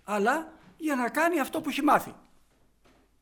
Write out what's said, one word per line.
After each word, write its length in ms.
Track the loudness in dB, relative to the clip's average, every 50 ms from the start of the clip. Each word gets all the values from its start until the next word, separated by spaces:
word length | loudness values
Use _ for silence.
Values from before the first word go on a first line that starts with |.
| _
αλλά 500 | -6 -2 0 2 2 2 0 -2 -6 -14 -20 -20 -20 -16 -6
για 180 | -4 -2 -2
να 140 | 0 -2 -2
κάνει 300 | 0 0 2 2 2 0
αυτό 220 | -2 -2 -4 -6
που 80 | -6 -4
έχει 140 | -4 0 2
μάθει. 300 | 4 4 4 2 -2 -10 -18 -20 _ _ _ _ _ _ _ _ _ _ _ _ _ _ _ _ _ _ _